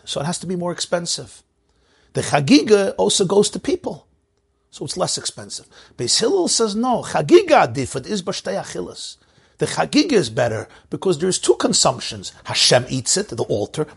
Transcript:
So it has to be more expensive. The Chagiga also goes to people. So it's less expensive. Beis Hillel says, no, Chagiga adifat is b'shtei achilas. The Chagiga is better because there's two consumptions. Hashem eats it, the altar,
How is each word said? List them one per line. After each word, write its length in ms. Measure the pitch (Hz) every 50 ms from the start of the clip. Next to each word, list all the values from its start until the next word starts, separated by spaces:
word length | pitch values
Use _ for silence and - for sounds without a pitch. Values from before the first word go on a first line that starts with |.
| _
So 160 | - - -
it 40 | 143
has 140 | 165 180 -
to 80 | -
be 80 | 165 185
more 160 | 175 175 175
expensive. 720 | 170 - - - 180 175 170 170 - - 135 101 - - _ _ _ _ _ _ _ _ _ _ _ _ _ _ -
The 80 | 135
Chagiga 720 | - - 127 147 143 143 247 302 - - 214 202 196 196 -
also 280 | - - 208 - - 202
goes 240 | 160 196 202 202 -
to 100 | - 185
people. 480 | - - 359 359 - - 190 143 - _ _ _ _ _ _ _ _ _ _ _ _ _
So 160 | - - 170
it's 120 | 143 -
less 220 | 180 180 - - -
expensive. 480 | - - - - 104 101 - - - _ - - - - _
Beis 220 | - 127 117 - -
Hillel 280 | 208 254 392 381 339
says, 280 | 269 - - 226 214 196
no, 280 | 220 240 262 240 175 131
Chagiga 640 | - - 160 156 143 320 427 415 330 294 233 -
adifat 400 | 127 113 135 127 - - 135 127
is 160 | - 208 202 170
b'shtei 360 | 196 180 - - - - 120
achilas. 580 | 123 - - 170 - - - - - - - - _ _ _ _ _ _ _ -
The 80 | 156
Chagiga 460 | 147 - 160 165 165 - 294 302 - 262
is 180 | 196 151 110
better 360 | 113 127 123 117 110 110 113 - - - - _
because 300 | - 147 - 196 175 139
there's 180 | 170 190 175
two 160 | - - - -
consumptions. 760 | - - - 190 - - 151 120 110 - - 113 104 90 - - - -
Hashem 400 | - 120 - - - 139 127 123 -
eats 260 | 135 131 117 - -
it, 140 | - 208 -
the 140 | 120 113 -
altar, 420 | - 123 104 107 - - 156 151 - -